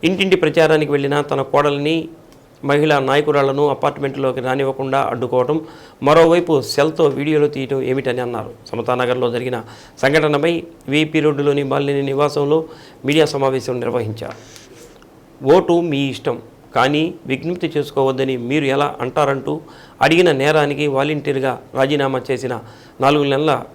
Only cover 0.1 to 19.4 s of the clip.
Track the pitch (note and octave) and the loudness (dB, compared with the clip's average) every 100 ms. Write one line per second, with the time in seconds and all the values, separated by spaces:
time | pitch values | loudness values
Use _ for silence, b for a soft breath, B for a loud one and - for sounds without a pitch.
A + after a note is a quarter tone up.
0.1 | F#3 G3 F3+ D#3 D#3 D#3 D#3 D3+ C#3+ C#3 | 0 2 2 2 4 4 4 2 0 0
1.1 | D3 C#3+ C#3 C3+ C#3+ D3 C#3+ D3 E3 D#3 | 0 0 -2 0 0 2 0 -2 -2 -4
2.1 | - - - - - C#3 C#3+ D3+ D3 C3+ | -14 -20 -20 -20 -12 0 2 4 2 2
3.1 | C#3 D3+ C#3+ C#3 C3+ D3 C3+ D3 C#3 C#3 | 2 2 2 2 2 0 2 -2 -2 -6
4.1 | C3+ C3+ B2+ B2+ C3+ C3+ C3+ C3+ C3+ C3+ | -2 -4 -2 -4 -2 -2 -2 -2 -2 -2
5.1 | B2 A#2+ B2+ B2+ D#3 D#3 B B B C#3 | -2 -2 0 0 -2 -4 B B B 2
6.1 | D#3 E3 E3+ F3 D3+ B2 - D3 D#3+ D#3+ | 6 6 4 2 0 0 0 0 2 0
7.1 | C3 D3 D#3 D3 D3 C3 C3+ B2+ C3 C3 | 0 -2 0 0 -2 -4 -4 -2 -2 -2
8.1 | A#2+ B2 A#2 G#2+ - - A2+ A#2 B2 B2 | -4 -4 -6 -10 -14 -10 -6 -2 0 0
9.1 | B2 B2 A#2+ B2+ B2 A2+ B B B C#3 | 0 -2 -4 -6 -8 -10 B B B 0
10.1 | D#3 D3+ C#3+ D#3+ E3 E3+ - - C#3+ D#3 | 2 2 0 0 -2 -6 -16 -4 -2 0
11.1 | D#3 D3+ C#3+ D3 C#3+ C#3 C#3 C#3+ C#3+ C#3 | 2 0 0 0 0 0 -2 -2 -2 -2
12.1 | C3+ D3 D3 C#3+ D#3 D#3+ B B B B2+ | 0 0 0 0 0 -2 B B B -2
13.1 | D3+ D3+ C#3 C3+ C3 A#2+ B2 A#2+ A#2+ A2 | 2 2 2 0 -2 -4 -4 -2 -4 -4
14.1 | G#2+ - - B B B B B B - | -8 -10 -14 B B B B B B -20
15.1 | - - - C3+ E3+ E3+ F3 E3+ C#3+ C#3 | -20 -20 -8 4 4 6 2 2 -2 -2
16.1 | A#2 - A#2+ - - - - B2+ D3 D#3+ | -4 -4 -6 -8 -20 -6 0 2 2 -2
17.1 | - - C3 D#3+ F3 E3 D3+ C#3+ - C3+ | -4 -6 -6 -4 -4 -4 -4 -4 0 0
18.1 | C3 C3+ B2+ A#2+ D3 C#3 C#3 C#3+ - B2+ | 0 -2 -4 -2 -2 0 0 -2 -4 -6
19.1 | C3+ C#3+ C#3 | 0 0 -2